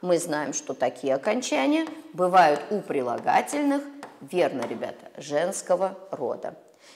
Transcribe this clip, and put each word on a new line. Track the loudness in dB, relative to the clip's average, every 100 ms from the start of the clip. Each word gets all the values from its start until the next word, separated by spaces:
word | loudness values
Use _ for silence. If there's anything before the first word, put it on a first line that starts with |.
Мы | 4 2
знаем, | 2 -2 -2
что | -6 -8
такие | -2 -2 0 -2
окончания | 0 0 -2 0 0 2 2 0 -8 -14
бывают | -2 4 8 8 6 0
у | -4
прилагательных, | -2 -2 -2 -2 2 2 2 0 2 0 -2 -14 -18 -18
верно, | -6 0 0 0 -6
ребята, | -6 -8 -10 -18 -16
женского | -4 -2 -2 -4 0 0 0 -4 -12
рода. | -6 -6 -4 -8 -12 -20 _ -20